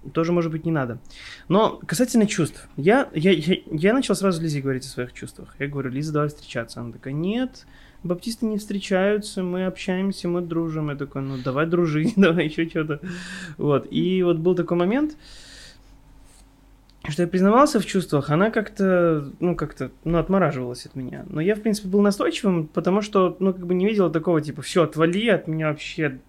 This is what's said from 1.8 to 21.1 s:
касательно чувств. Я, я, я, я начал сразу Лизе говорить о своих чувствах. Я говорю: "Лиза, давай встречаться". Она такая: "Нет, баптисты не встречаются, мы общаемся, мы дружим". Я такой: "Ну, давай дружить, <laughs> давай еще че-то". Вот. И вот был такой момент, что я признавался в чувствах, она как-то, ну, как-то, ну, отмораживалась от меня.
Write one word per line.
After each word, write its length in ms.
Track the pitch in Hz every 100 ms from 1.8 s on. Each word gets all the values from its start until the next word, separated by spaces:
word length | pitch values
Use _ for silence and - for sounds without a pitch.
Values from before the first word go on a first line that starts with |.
| -
касательно 420 | 160 247 233 208
чувств. 400 | - 156 - - -
Я, 320 | 151 254 -
я, 180 | 160 175
я, 260 | 175 156 185 -
я 280 | 156 185
начал 220 | 254 - 190
сразу 260 | 196 165
Лизе 200 | 165 147
говорить 240 | 135 127 131
о 40 |
своих 240 | - 123
чувствах. 420 | - 117 - - -
Я 80 | 143
говорю: 220 | 143 131
"Лиза, 240 | 131 156
давай 160 | 151 147
встречаться". 520 | 147 - 123 113 -
Она 120 | 120
такая: 200 | - 131
"Нет, 520 | 143 180 226 254 - - - - -
баптисты 420 | 175 175 - 226 220
не 120 | 208
встречаются, 840 | 208 202 - 185 196 214 208 -
мы 220 | 180 180 185
общаемся, 600 | 185 - 185 196 190 180
мы 140 | 175
дружим". 480 | 175 165 165 156 151
Я 60 | 143
такой: 260 | 139 139
"Ну, 160 | 135 135
давай 220 | 131 131 165
дружить, 480 | 175 170 151 160
<laughs> 40 | 190
давай 280 | 190 170 151
еще 200 | 156 165
че-то". 340 | 170 156 147 185 175 - 190 180 151
Вот. 300 | 147 135 -
И 320 | 156 170 185
вот 140 | 175 165
был 180 | 170 180
такой 220 | 170 175
момент, 400 | 175 247 302 302 - - - - - - - - - - - - - _ - - _ _ -
что 120 | 151
я 60 | 175
признавался 520 | 185 190 233 294 226
в 60 | 180
чувствах, 440 | 190 - 147 131
она 220 | 170 214
как-то, 800 | 226 202 - 190 180 170 156 139 -
ну, 160 | 175 165
как-то, 360 | 147 - 131 -
ну, 140 | 160 170
отмораживалась 680 | 160 190 165 135 127 123 -
от 100 | 135
меня. 300 | 127